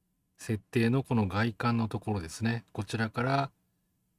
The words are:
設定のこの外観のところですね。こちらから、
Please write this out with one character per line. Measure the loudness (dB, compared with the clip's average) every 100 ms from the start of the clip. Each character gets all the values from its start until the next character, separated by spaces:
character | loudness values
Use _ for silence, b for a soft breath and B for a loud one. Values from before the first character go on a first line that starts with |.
| _ _ _ -12
設 | -6 -6 -2
定 | 2 4
の | 2
こ | 2
の | 2 2
外 | 2 0
観 | 0 0 0
の | 0
と | -2
こ | -4
ろ | -4
で | -4
す | -4
ね。 | -2 -2 -6
こ | -8
ち | -4 -2
ら | -2
か | -2
ら、 | 0 0 -2 -6 _ _ _ _ _